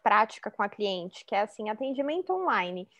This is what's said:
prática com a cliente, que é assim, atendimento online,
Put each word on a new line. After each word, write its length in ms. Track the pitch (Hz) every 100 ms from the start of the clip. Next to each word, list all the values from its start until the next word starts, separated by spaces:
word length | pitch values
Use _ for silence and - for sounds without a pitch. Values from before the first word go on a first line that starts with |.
prática 480 | 220 208 220 - 214
com 100 | -
a 40 | 208
cliente, 560 | 208 202 185 175 - -
que 80 | 202
é 60 |
assim, 280 | 214 - 214
atendimento 640 | 220 269 262 285 330 370
online, 560 | 370 349 220 180 180 185 _